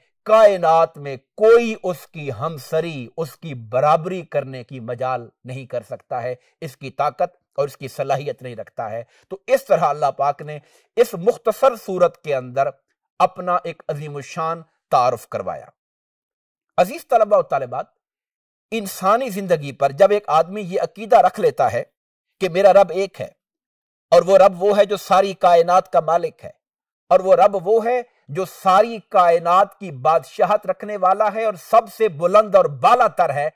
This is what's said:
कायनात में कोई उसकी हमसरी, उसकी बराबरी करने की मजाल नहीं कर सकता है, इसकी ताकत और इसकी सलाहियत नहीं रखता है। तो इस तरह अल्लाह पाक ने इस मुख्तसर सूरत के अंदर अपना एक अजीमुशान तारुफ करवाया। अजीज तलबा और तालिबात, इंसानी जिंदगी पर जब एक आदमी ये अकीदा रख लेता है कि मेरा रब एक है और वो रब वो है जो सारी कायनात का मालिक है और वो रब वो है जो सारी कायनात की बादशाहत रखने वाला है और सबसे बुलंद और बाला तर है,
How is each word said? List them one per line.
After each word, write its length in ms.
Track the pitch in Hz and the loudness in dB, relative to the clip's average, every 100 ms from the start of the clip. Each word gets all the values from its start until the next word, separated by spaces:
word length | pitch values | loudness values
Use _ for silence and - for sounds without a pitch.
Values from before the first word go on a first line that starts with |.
| _ _ - | _ _ 2
कायनात 720 | 220 214 185 165 165 165 - | 6 6 4 2 2 2 -2
में 200 | 143 131 | -14 -14
कोई 560 | _ - 220 233 233 | _ 0 4 4 2
उसकी 540 | 220 185 160 - 160 143 | -6 -8 -10 -14 -14 -12
हमसरी, 800 | 107 156 156 - 160 170 147 117 - | -8 -10 -10 -6 -6 -4 -8 -12 -10
उसकी 360 | 160 - 165 | -12 -12 -16
बराबरी 680 | 131 110 123 147 160 170 185 | -16 -8 -2 0 0 -2 -10
करने 420 | - 147 135 131 | -8 -8 -8 -12
की 160 | 120 131 | -16 -16
मजाल 500 | 113 123 127 127 117 _ 123 | -12 -8 -6 -8 -10 _ -18
नहीं 200 | 127 123 | -16 -12
कर 160 | 123 | -12
सकता 380 | 107 120 - 127 | -12 -16 -12 -10
है, 180 | 123 123 _ _ | -10 -12 _ _
इसकी 280 | 156 - 135 | -18 -14 -12
ताकत 460 | - 147 - 175 _ _ - | -6 -6 -4 -6 _ _ -6
और 80 | 143 | -6
इसकी 220 | - 131 | -8 -14
सलाहियत 540 | - 139 139 143 - | -8 -6 -6 -8 -12
नहीं 140 | 127 110 | -14 -16
रखता 300 | 104 - 110 | -16 -12 -12
है। 180 | 113 - _ _ | -12 -14 _ _
तो 120 | 190 - | -14 -4
इस 180 | 262 - | -2 0
तरह 200 | 165 160 | 0 0
अल्लाह 240 | 147 143 | -2 -4
पाक 320 | 135 139 143 | -2 -4 -4
ने 180 | 151 151 - _ _ - | -10 -16 -18 _ _ -2
इस 180 | 233 | -2
मुख्तसर 600 | 180 190 233 226 208 269 226 | -2 -4 -2 -4 0 0 0
सूरत 440 | - 185 170 - | -6 0 -2 -2
के 80 | 151 | -8
अंदर 400 | 135 127 127 139 - _ _ _ - | -6 -6 -4 -4 -6 _ _ _ -4
अपना 400 | 190 - 180 180 170 | -4 -4 -4 -4 -6
एक 160 | 160 - | -12 -10
अजीमुशान 720 | 151 151 143 131 175 160 170 160 _ _ | -10 -10 -14 -12 -8 -8 -8 -14 _ _
तारुफ 360 | 139 123 117 - | 0 0 -2 -8
करवाया। 400 | 107 92 76 - _ _ _ _ _ _ _ _ _ _ - | -10 -10 -12 -14 _ _ _ _ _ _ _ _ _ _ -2
अजीज 300 | 185 330 - | -2 -4 -2
तलबा 280 | 233 208 202 | 0 2 2
और 120 | - | 0
तालिबात, 440 | 139 127 127 - _ _ _ _ _ _ _ _ | -4 -6 -10 -14 _ _ _ _ _ _ _ _
इंसानी 580 | 220 196 - 190 226 262 | -10 -10 -4 -2 0 -2
जिंदगी 420 | 190 190 165 143 | -8 -4 -4 -4
पर 200 | - 139 | -4 -2
जब 200 | 139 196 | 2 2
एक 180 | 202 - | 2 0
आदमी 320 | 156 170 208 | 0 0 -6
ये 160 | 180 185 | -8 -6
अकीदा 420 | 170 - 214 226 | -6 -8 2 4
रख 180 | 180 - | 4 0
लेता 300 | 165 135 127 | -2 0 -2
है 140 | 120 - _ _ _ _ - | -4 -8 _ _ _ _ -8
कि 80 | 185 | -4
मेरा 220 | 170 196 | 2 4
रब 200 | 190 190 | 6 4
एक 260 | 180 196 - | 0 -6 -8
है 180 | 95 _ _ _ _ _ _ _ - | -16 _ _ _ _ _ _ _ 2
और 120 | 175 | 2
वो 120 | 170 196 | 6 6
रब 220 | 196 175 | 6 2
वो 140 | 202 | 0
है 140 | 202 202 | 2 0
जो 100 | 202 | -2
सारी 380 | - 190 196 | 0 2 0
कायनात 540 | 185 180 170 170 180 - | 0 4 4 4 2 2
का 120 | 180 | 0
मालिक 420 | 156 170 165 - | 0 -2 -2 -10
है 160 | - - _ _ _ _ - | -20 -20 _ _ _ _ 0
और 120 | 185 | 0
वो 120 | 190 | 4
रब 220 | 175 208 202 | 4 4 2
वो 240 | 175 226 | 0 0
है 240 | 226 247 240 _ - | 0 -4 -6 _ -12
जो 140 | 151 | -10
सारी 540 | 180 - 190 185 233 226 - | -10 -4 2 2 2 -4 -2
कायनात 640 | 202 175 170 170 185 202 - | 2 4 2 2 2 2 -4
की 100 | 190 | -16
बादशाहत 760 | 135 151 160 143 - 185 208 190 | -4 0 0 -2 -4 0 0 -4
रखने 300 | 180 208 208 | -10 -10 -2
वाला 320 | 180 196 214 | 0 0 -2
है 180 | 214 226 | -2 -6
और 100 | 180 | -6
सबसे 520 | - 226 214 - 220 | 0 0 0 -2 -4
बुलंद 480 | 147 175 208 214 190 | 0 2 2 4 2
और 120 | 165 | 2
बाला 400 | 139 175 247 226 | 0 4 6 4
तर 220 | - 165 | 2 -2
है, 180 | 135 143 | -2 -6